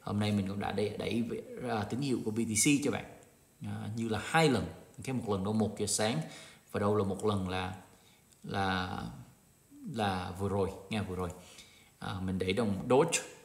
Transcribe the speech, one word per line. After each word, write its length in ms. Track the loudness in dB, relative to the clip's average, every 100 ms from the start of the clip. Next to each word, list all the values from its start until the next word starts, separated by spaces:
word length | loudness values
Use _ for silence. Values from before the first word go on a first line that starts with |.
hôm 200 | -2 0
nay 120 | 2
mình 160 | 2 0
cũng 120 | -2
đã 120 | -2
đẩy, 160 | 0 0
đẩy 340 | 0 -2 0
về, 200 | 0 -4 -8 -8 -2
à, 160 | -2
tín 160 | 0 0
hiệu 180 | 0 0
của 60 | 0
B 80 | 0
T 160 | 0 4
C 200 | 6 6
cho 60 | 4
bạn, 140 | 0 -6 -16 -20 -20 _ _
à, 280 | -8 -6 -6 -4
như 120 | -2
là 140 | -2
hai 240 | 2 6 6
lần. 180 | 6 0 -8 -18 -12
Ok, 160 | -4
một 180 | -4 0
lần 120 | 0
đâu 80 | 2
một 240 | 2 2 2
giờ 80 | -2
sáng 340 | 2 2 0 -4 -10 -18 -20 _
và 80 | -2
đâu 160 | 2 2
là 80 |
một 200 | 2 0
lần 240 | 0 0 0
là, 280 | -2 -4 -6 -14 -20 -20 -20 _ -18
là, 600 | -6 -2 0 0 -2 -4 -8 -10 -16 -20 _ _ _ -16 -8
là 400 | -2 0 0 -4 -4
vừa 100 | -2
rồi, 220 | 0 0 -2 -6
nghe 120 | -4
vừa 140 | -4 -4
rồi. 140 | -4 -6 -16 -20 -20 -20 -20 _
À, 220 | -8 -4
mình 180 | -2 0
để 140 | 0
đồng 340 | 2 2 0 4
Doge 280 | 6 6 0 -6 -16